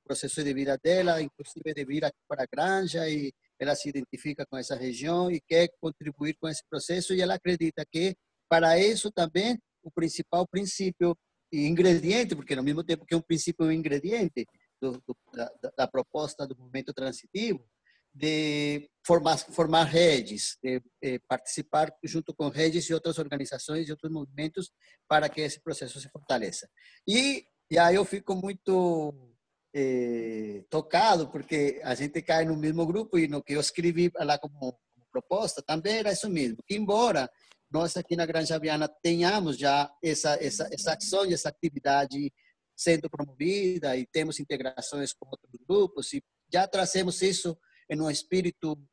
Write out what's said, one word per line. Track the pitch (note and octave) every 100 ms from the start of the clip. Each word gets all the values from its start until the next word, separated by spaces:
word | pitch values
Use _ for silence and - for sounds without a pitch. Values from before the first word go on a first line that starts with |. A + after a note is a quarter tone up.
processo | - C3+ C#3 -
de | C#3+
vida | C3+ C#3 C3
dela, | D#3+ F#3 F3 E3
inclusive | D3 - D3+ D#3+ D#3
de | D3 C3+
vir | D3
aqui | D3+ - -
para | C#3
a | B2+
Granja, | C3+ F3+ F#3+ F3+ E3 D#3+
e | D3+ C#3 - _ -
ela | C3+
se | C#3 D3
identifica | C#3 B2 B2 D3+ C#3
com | C3+ C3
essa | B2 C3
região | B2+ A#2+ D3 F3 F3+
e | E3
quer | - E3 E3+ -
contribuir | E3 - D3+ C#3+ D3 D3+
com | D#3+
esse | D3 -
processo, | D3+ - F3+ F3
e | F#3
ela | F3+ F#3
acredita | F3+ E3+ E3 D#3+ D3+
que, | D#3+ F#3 F3+ _ _ -
para | E3 E3 E3+
isso | G3+ A3 G#3
também, | F#3+ E3+ F3 A3 A#3+ _ _
o | E3
principal | - E3 - - F3 F3+
princípio | F#3 G3 - F#3+ - F3 E3+ _ _ -
e | D3+ D3
ingrediente, | E3 F3+ E3+ D#3+ A3+ G#3+ D#3
porque | C3
ao | C3+
mesmo | C#3 D3+
tempo | E3+ D#3 -
que |
é | E3+
um |
princípio | - E3 - E3
e | D#3+
um |
ingrediente | D#3+ D#3 C#3+ E3+ A#3 F#3+ - A2 _ _ -
do, | C3
do, | B2 - A#2+ _
da, | A#2+ A#2 -
da, | -
da | - B2+
proposta | C3 - D#3 D3+ - C#3
do |
movimento | B2+ B2+ C3+ C#3+
transitivo, | C#3 C3 B2 - G3 A3+ D#3+ _ _ _ _ _ C#3
de | D#3 D#3 D3+ D3 D3 D3 - _ -
formar, | E3+ D#3 D3+
formar | - - D#3+ D#3+
redes, | D#3 E3 F3 C3+ G2 G#2 - -
de, | B2+ B2+ _ -
eh, | C#3 B2 -
participar | B2+ - - - D3+ D#3 -
junto | D3+ D#3+ -
com | D#3 D3
redes | C#3+ D#3+ E3 D#3
e |
outras | D#3+ E3 D#3
organizações | D3 C#3 C3 C3 - D#3 D3+
e |
outros | D3+ D#3+
movimentos | D#3 C#3 C#3 D#3 F#3+ F3 _ _ _ -
para | D3+ D3+
que | D#3
esse | D3 -
processo | E3 D3+ B2+ C#3
se | C3
fortaleça. | C#3+ - B2+ G2 - - _ - _ -
E, | A3+ C#4 C4+ - _ -
e | E3+
aí | E3+
eu | F#3+ F#3+
fico | G3 -
muito, | F#3+ G3 F#3+ - F#3 F3+ E3 D3+ C#3 B2 _ _ _ _
eh, | C#3+ C3+ B2+ A#2+ A#2 A2+ A2 G#2+ G2+ -
tocado, | D#3 - E3+ A3 F3 D3+
porque | D3 - D#3 C#3+ C3
a | C3
gente | B2+ C#3+ E3
cai | E3 D#3+ D#3+
no | D#3
mesmo | D#3 E3 E3
grupo | G3 A3 F3
e | D#3+
no | C#3+
que | -
eu | C#3+
escrevi | C#3+ - E3+ E3 F3
lá | F3 D3 D3
como, | D3 C#3+
como | B2+ - _ _ _
proposta | B2+ - F#3+ G#3+ -
também | - D#3+ F#3+ A3
era | G#3
isso | F#3+ A3
mesmo, | E3+ B2 A2+ -
que |
embora | G#3 G3+ G#3 A#3+ D#3+ B2+ _ _ _ _
nós | D#3 E3 F3+
aqui | - E3+
na |
Granja | E3 D#3+ D#3+ D#3+
Viana | D#3 D3+ D3+
tenhamos | - E3+ E3+ F3 G#3 E3 C3
já | C#3+ C#3+ C#3+ -
essa, | E3 D3 D#3 D3
essa, | C#3 - D#3
essa | D3+ -
ação | D#3 - F#3+ G3
e |
essa | E3 D3+
atividade | - E3 C#3+ C#3 C#3 C#3 C#3 C#3+ _ _ _ _
sendo | - F3 E3 D#3+
promovida | C#3+ C#3+ C3 E3 G3+ F#3 F3+ C#3+
e | C3 B2
temos | D#3+ D#3 D3+
integrações | C#3+ C3+ B2+ C3 - D3 C3+
com | - C3
outros | C3+ _ B2 -
grupos | F#3 F#3+ - -
e | C#3+ - _ -
já | F3 F#3+
trazemos | G3 F#3 F#3+ F3+ -
isso | F#3+ F3+ F3 E3 _ _ -
em | D3+
um | D#3
espírito | C#3+ - F#3 F3 - D#3+ D3 C#3